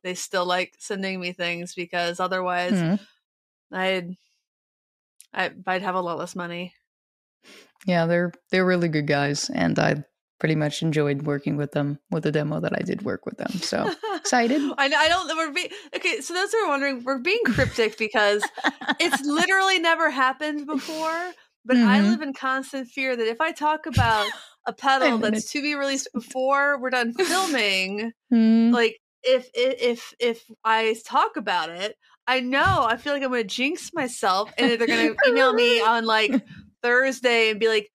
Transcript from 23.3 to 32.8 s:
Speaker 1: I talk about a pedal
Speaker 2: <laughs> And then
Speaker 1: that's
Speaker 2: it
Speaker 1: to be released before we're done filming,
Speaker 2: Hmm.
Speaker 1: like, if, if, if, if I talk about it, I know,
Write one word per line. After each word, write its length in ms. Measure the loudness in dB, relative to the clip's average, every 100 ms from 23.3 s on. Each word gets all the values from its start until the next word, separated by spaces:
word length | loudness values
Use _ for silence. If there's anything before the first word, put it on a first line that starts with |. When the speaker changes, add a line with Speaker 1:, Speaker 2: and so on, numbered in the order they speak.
| -2
Speaker 1:
I 120 | -4
talk 340 | -2 -2 -2 -2
about 400 | 0 2 2 0 -6 -18 _ -12
a 80 |
pedal 340 | -4 0 4 4
Speaker 2:
<laughs> 60 | 2
And 80 |
then 100 | 0
Speaker 1:
that's 120 | -2 -4
Speaker 2:
it 120 | -6
Speaker 1:
to 40 |
be 120 | -4 -2
released 340 | -2 -2 -4
before 680 | -10 -8 -4 0 2 2 0
we're 100 | -2
done 240 | 0 -2
filming, 960 | 0 0 0 0 0 0 0 -2 -4 -6 -10 _
Speaker 2:
Hmm. 420 | 4 6 6 6
Speaker 1:
like, 280 | 4 2 0 _ _
if, 260 | 2 2 0
if, 220 | -2 0 2
if, 320 | 0 -2 -8 -4
if 240 | -4 -4 _ -6
I 320 | 0 2 2 -2 -2
talk 320 | 0 0 -2
about 320 | -4 -2 -4
it, 260 | -6 -10 -10 _ _ -2
I 120 | 0
know, 440 | 2 2 2 2